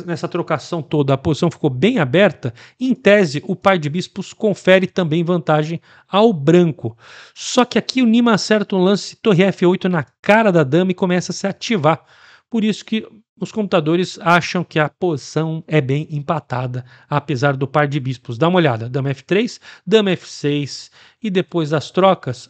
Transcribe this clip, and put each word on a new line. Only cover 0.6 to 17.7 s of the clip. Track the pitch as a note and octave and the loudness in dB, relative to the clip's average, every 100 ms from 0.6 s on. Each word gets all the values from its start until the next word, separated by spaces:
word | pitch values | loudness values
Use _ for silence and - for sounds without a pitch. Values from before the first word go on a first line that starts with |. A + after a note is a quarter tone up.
| - F3 | -6 -8
toda | D3 D#3 C#3 | -4 -2 0
a | C3+ | 0
posição | - D3 E3+ | 0 0 -2
ficou | - - | 0 -4
bem | B2+ F3+ B3+ | 0 0 2
aberta, | C#3 D#3 G3+ C#3+ A#2+ - - _ | 0 4 2 2 -8 -10 -20 _
em | C4 | -2
tese | A#3+ G3+ G#3 F3+ C#3 - | 0 4 4 4 -2 -6
o | |
par | F3+ G3 F#3+ | -2 0 0
de | D3 | -2
bispos | E3 F3 - F3+ | -6 -8 -10 -14
confere | - G#3+ F#3 - F#3+ E3+ | -4 -4 -2 4 4 2
também | - F3 D#3+ | -2 -2 -2
vantagem | E3+ F3+ D#3+ D#3 D3+ E3+ - - _ | 0 -2 0 0 0 -8 -12 -20 _
ao | F#3+ A3+ | 2 2
branco. | F3 C#3 F3 F3 - A#2 - - - - | 2 4 4 4 0 -8 -10 -20 -20 -20
Só | - - - | -16 -4 0
que | B3 A3+ | 0 -2
aqui | - C4 | -2 0
o | A#3+ | 2
Nima | A3+ A#3+ | 4 4
acerta | G#3 - G#3+ G3+ | 2 2 0 0
um | F#3+ | 0
lance | F#3 G3+ - - | 2 2 -2 -6
torre | - F3 | 0 2
F | G3 - F3+ | 2 2 0
oito | F#3 F#3+ | 2 0
na | F3 C3 _ | -2 -4 _
cara | - G#3 A3+ | 2 4 4
da | E3+ | 2
dama | C#3+ D#3 F#3 | 2 2 0
e | |
começa | F3+ F#3+ F3+ - | 0 0 0 -2
a | |
se | F3 G3 | -6 -6
ativar. | F#3+ - A3 D3 E3 _ _ - _ _ | -8 -4 0 2 0 _ _ -20 _ _
Por | A#3 | -2
isso | G#3+ G3+ - | -2 -4 -4
que | A3 - G#3+ _ _ | -6 -6 -18 _ _
os | F#3+ | -10
computadores | - G3+ F#3+ D3+ F3 F3 - | -6 0 0 0 0 -2 -4
acham | E3 F3 - F3+ | 2 2 2 -6
que | E3 D#3+ | -4 -2
a | D3+ | -2
posição | - F#3 D3 - - D#3+ D#3+ - | -2 -4 -4 -6 -6 -4 -6 -2
é | D#3 | -2
bem | B2+ C#3+ D#3 | 0 -4 -4
empatada, | D3 C#3+ D#3+ - B2+ C3 B2+ - - _ | -8 -6 -6 -4 -6 -6 -8 -12 -20 _
apesar | D3 C#3+ C3 C#3+ | -6 -4 0 0
do | C3+ | 0
par | C#3+ | -2